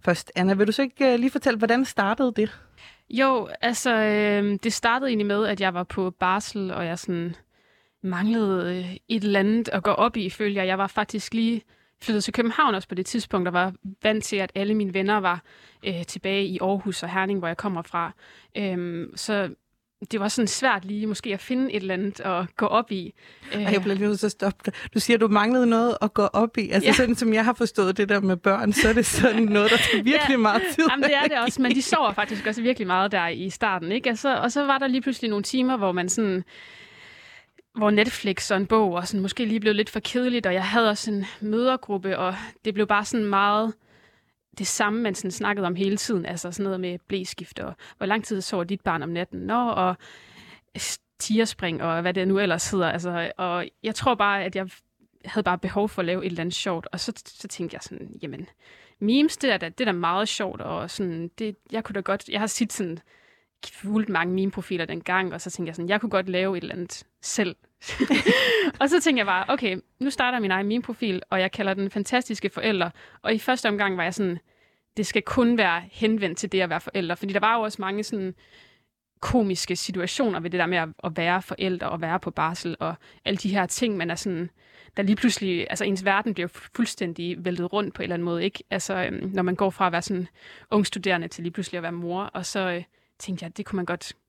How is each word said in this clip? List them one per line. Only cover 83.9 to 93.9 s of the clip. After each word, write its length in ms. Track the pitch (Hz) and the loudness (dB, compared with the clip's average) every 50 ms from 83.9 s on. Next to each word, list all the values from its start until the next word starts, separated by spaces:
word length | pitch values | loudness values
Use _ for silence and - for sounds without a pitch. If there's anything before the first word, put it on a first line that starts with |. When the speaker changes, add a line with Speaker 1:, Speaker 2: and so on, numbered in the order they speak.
| 208 | 0
Speaker 2:
man 140 | 190 170 170 | -2 -2 -4
er 40 | 165 | -4
sådan, 360 | 170 - 202 180 165 175 170 _ _ _ _ _ - - - _ | -4 -4 -4 -4 -4 -4 -6 _ _ _ _ _ -20 -20 -12 _
der 60 | - 202 | -2 2
lige 140 | 196 214 | 2 2
pludselig, 500 | 202 - 247 196 - 208 190 180 170 - - | 4 4 2 2 2 -2 -2 -2 -2 -2 -4
altså 140 | - 185 208 | -4 -2 0
ens 200 | 196 190 185 190 | 0 -2 0 2
verden 300 | 202 196 196 220 240 202 | 2 2 2 0 -2 -4
bliver 120 | - 175 180 | -4 -4 -6
fu-, 200 | - - - - _ | -6 -12 -20 -16 _
fuldstændig 680 | - 240 - - - 196 175 170 - 170 175 180 165 175 | -2 -2 -2 0 -6 -6 -6 -4 -4 -4 -4 -4 -4 -4
væltet 280 | 190 180 175 175 175 - | -4 -2 -2 -4 -2 0
rundt 220 | 208 208 185 - | -2 -2 -2 -4
på 80 | - - | -6 -6
en 20 | |
eller 100 | 180 175 | -4 -2
anden 100 | 170 175 | -2 -2
måde, 200 | 175 170 170 175 | -2 -2 0 -2
ikke? 200 | 196 - - - _ | -2 -4 -6 -8 _
Altså, 240 | - 190 - - 190 | -4 -4 -4 -4 -2
øhm, 360 | 185 180 - - - - 190 190 | -2 -2 -2 -4 -6 -6 -4 -2
når 80 | 190 180 | 0 0
man 120 | 180 180 | 0 2
går 160 | 170 202 190 | 2 0 0
fra 160 | 180 - 190 | 2 2 0
at 60 | 185 165 | 2 2
være 100 | 170 180 | 0 -2
sådan 260 | - 208 180 180 - _ _ - - - - - _ | -2 -4 -4 -4 -6 _ _ -20 -20 -20 -20 -8 _
ung 160 | 226 208 202 | 2 2 2
studerende 420 | - - 202 175 196 185 170 165 175 | 2 -2 -4 0 0 0 0 0 -6
til 140 | - - 170 | -10 -8 -8
lige 100 | 170 165 | -8 -6
pludselig 240 | - 185 - - | -6 -8 -6 -6
at 60 | 175 165 | -6 -6
være 100 | 170 170 | -6 -6
mor, 300 | 170 175 170 175 185 202 | -6 -6 -4 -4 -4 -6
og 240 | - _ - 180 | -6 _ -8 -8
så, 140 | - - 208 | -6 -4 -2
øh, 220 | 190 185 175 175 180 _ _ _ _ _ _ _ | -2 -2 -4 -4 -8 _ _ _ _ _ _ _
tænkte 260 | - - 190 170 - | -8 -8 -8 -6 -8
jeg, 120 | 170 - | -10 -10
det 100 | - 202 | -10 -8
kunne 100 | - - | -4 -4
man 80 | 190 180 | -4 -2
godt 260 | - | -2